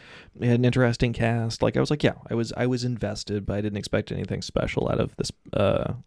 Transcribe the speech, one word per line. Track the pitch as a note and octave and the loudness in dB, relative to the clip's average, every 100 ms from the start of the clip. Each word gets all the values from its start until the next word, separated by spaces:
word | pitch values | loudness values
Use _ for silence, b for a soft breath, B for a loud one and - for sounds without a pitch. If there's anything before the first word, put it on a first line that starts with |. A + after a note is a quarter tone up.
| B B B - | B B B -4
It | A#2+ | 2
had | A#2+ | 4
an | |
interesting | B2 B2+ B2 A#2 B2 | 4 4 4 4 0
cast. | A#2 A2+ A#2 A2+ - | 2 0 0 -2 0
Like, | A2+ B2 | 2 2
I | |
was | C3+ | 2
like, | D3+ | 2
yeah, | A#2+ - - | 2 0 -4
I | |
was, | A2+ A2+ - | -4 -2 0
I | B2 | 0
was | B2+ | 0
invested, | B2+ A#2 G#2 G#2+ - G#2 | -2 -2 -4 -6 -4 -4
but | G2 G2 | -2 -2
I | |
didn't | G#2+ G2+ | -2 -4
expect | - G#2+ - | -2 -2 -2
anything | F#2 - - | -4 -4 -6
special | - - - - - | -4 -2 -2 -2 0
out | - | 0
of | - - | 0 -2
this, | - - - | -6 -6 -6
uh, | - G2+ - - A#2+ | 0 2 2 -2 -6